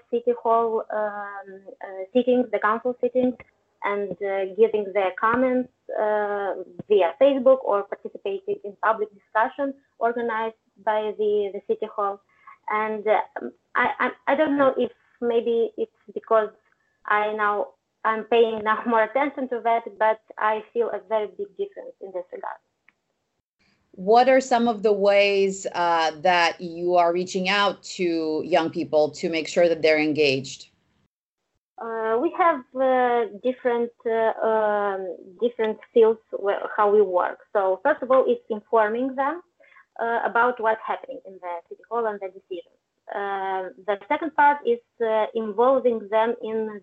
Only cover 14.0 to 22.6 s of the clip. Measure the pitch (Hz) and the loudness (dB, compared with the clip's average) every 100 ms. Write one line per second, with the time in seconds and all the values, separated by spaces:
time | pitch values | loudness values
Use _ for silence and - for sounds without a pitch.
14 | 240 - - 285 311 285 269 262 233 - | -4 -4 -2 0 2 2 2 2 -4 -6
15 | _ _ 240 233 226 233 220 - 226 _ | _ _ -2 0 0 0 -2 -4 -10 _
16 | - 208 - 220 208 - _ _ _ _ | -16 -12 0 2 2 -6 _ _ _ _
17 | - 208 214 214 208 208 - - _ _ | -4 -2 -2 -2 0 0 -4 -10 _ _
18 | 220 220 214 233 226 220 214 220 240 226 | -2 -2 2 4 4 2 -2 -2 0 2
19 | 214 262 285 285 262 233 226 233 233 202 | 2 0 -2 -4 -8 -4 0 -2 -2 -2
20 | 220 220 - - 214 220 - 233 220 208 | 0 0 -6 -4 -2 -2 -4 -4 -2 -4
21 | 185 220 202 - 202 - 202 - 175 - | -4 -4 -4 -8 -10 -8 -10 -10 -18 -16
22 | 190 180 180 202 - - | -12 -12 -12 -12 -12 -14